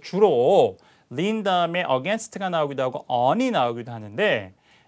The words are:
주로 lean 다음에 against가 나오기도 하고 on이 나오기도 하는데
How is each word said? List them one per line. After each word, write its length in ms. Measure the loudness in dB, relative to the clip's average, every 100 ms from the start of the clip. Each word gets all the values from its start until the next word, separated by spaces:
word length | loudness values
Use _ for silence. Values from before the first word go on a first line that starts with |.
주로 760 | -4 4 4 6 4 6 4 0 _ _ -12
lean 340 | -4 -2 -2
다음에 420 | 0 0 0 -2 -2
against가 600 | -2 -2 -6 -6 -8 -4
나오기도 340 | -2 -2 -2
하고 220 | -4 -4 -4
on이 420 | 0 2 2 0
나오기도 420 | 0 0 -2 -10
하는데 600 | -12 -10 -2 0 0 -4 -16 _ _